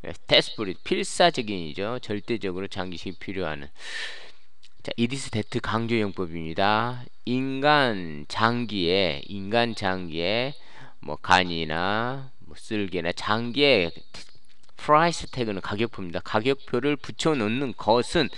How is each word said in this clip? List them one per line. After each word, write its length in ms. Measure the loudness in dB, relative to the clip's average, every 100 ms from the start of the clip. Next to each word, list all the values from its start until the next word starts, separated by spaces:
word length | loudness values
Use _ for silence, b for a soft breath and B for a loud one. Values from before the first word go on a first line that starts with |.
| -8 -8 4
desperate, 560 | 4 4 0 -4 -4
필사적인이죠. 1160 | -2 -2 0 4 4 4 -2 -2 -4 -4 -2 -4
절대적으로 680 | -4 -4 -2 -2 -2 -4 -4
장기식이 500 | -4 -4 -4 -6 -6
필요하는. 480 | -6 -4 -2 -4 -6 B B B B B B B B -10 -10 -8
자, 80 | -6 0
it 160 | 0 0
is 140 | -2
that 280 | -2 -2 -2
강조용법입니다. 1400 | -2 -2 0 0 0 -2 -4 -4 -4 0 2 4 0 -4 -8 -6 -2
인간 1000 | 0 0 2 4 6 4 2 -4 -6 -6
장기에, 960 | 2 2 4 0 0 4 4 4 0 -4
인간 480 | -6 0 2 2 2
장기에 800 | 0 0 -2 -2 0 0 -2 -6 B B B B
뭐 160 | -8 -6
간이나 1160 | 4 6 6 0 -2 0 0 0 -2 -4 -8 -8
뭐 160 | -10 -10
쓸개나 560 | -4 -2 -2 0 -2
장기에 760 | -2 0 0 0 4 6 6 4 -2 -8 -8 -8 -8 -8 -8 -8 -4
프라이스 520 | 4 6 6 2 -4
태그는 340 | -2 -2 -2
가격표입니다. 580 | -2 0 0 -2 -6 -6
가격표를 800 | -2 2 2 0 0 0 2 0
붙여놓는 800 | -2 0 2 4 2 2 0 0
것은 500 | 4 4 4 2 2